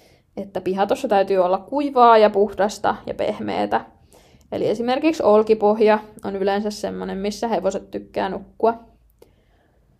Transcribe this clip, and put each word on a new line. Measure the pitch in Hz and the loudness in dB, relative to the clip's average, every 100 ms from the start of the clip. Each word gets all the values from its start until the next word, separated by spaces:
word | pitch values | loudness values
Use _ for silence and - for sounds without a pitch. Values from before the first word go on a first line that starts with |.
| _ _ _ - | _ _ _ -14
että | 196 185 | -10 -8
pihatossa | 185 190 208 269 240 | -6 -2 -2 -2 0
täytyy | 202 190 190 | 0 2 2
olla | 180 190 | 2 0
kuivaa | - 285 285 262 233 226 | -4 -4 -2 4 6 8
ja | 208 | 6
puhdasta | 202 208 - 208 - - 208 - | 4 0 0 -4 -2 -4 -4 -10
ja | |
pehmeätä. | - - 214 208 185 104 226 - _ _ _ _ _ _ | -6 -6 -6 -6 -4 -2 -4 -6 _ _ _ _ _ _
Eli | - 143 | -4 -2
esimerkiksi | 220 240 262 311 320 | -2 -2 0 0 2
olkipohja | 208 214 220 214 202 220 214 214 214 - | 4 4 4 2 2 4 2 2 -2 -12
on | 202 196 | -10 -4
yleensä | 196 202 214 | -2 -2 -4
semmonen, | 208 190 185 185 190 | -6 -8 -8 -8 -6
missä | 202 208 233 | -6 -6 -4
hevoset | 208 190 196 - | -2 -2 -4 -8
tykkää | 202 202 214 196 | -12 -8 -6 -6
nukkua. | 185 - _ 220 233 - _ _ _ _ _ _ _ _ _ _ _ | -8 -14 _ -2 -2 -12 _ _ _ _ _ _ _ _ _ _ _